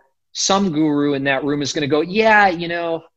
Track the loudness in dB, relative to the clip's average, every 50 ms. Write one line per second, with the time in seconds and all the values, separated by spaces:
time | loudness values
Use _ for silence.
0 | _ _ _ _ _ _ _ -4 0 0 2 2 2 0 0 0 0 2 2 0
1 | 0 0 -2 0 0 0 -2 0 -2 -2 -2 -2 -4 -4 -4 -4 -2 0 0 0
2 | 0 0 0 2 2 4 4 4 4 2 2 -2 -6 -6 -6 -4 -4 -4 -6 -6
3 | -8 _ _